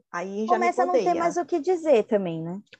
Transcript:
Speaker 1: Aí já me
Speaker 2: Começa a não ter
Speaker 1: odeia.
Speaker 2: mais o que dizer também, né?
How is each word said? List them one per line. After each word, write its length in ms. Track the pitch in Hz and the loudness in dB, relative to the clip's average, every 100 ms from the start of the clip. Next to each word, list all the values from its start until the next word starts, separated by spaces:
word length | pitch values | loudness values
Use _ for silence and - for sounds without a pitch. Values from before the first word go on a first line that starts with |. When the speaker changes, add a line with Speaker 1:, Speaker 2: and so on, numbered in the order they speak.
| _ | _
Speaker 1:
Aí 340 | 175 185 196 220 | -10 -8 -4 0
já 60 | |
me 60 | 220 | 2
Speaker 2:
Começa 240 | 349 - | 2 0
a 20 | 359 | 0
não 60 | |
ter 80 | 466 | 2
Speaker 1:
odeia. 140 | 359 339 | 2 0
Speaker 2:
mais 200 | 339 330 | 0 -2
o 80 | |
que 140 | - 349 | -2 -2
dizer 460 | 285 359 320 247 | 0 -2 4 2
também, 360 | 208 208 185 165 | 4 0 0 -6
né? 220 | 165 190 - - | -6 -10 -14 -20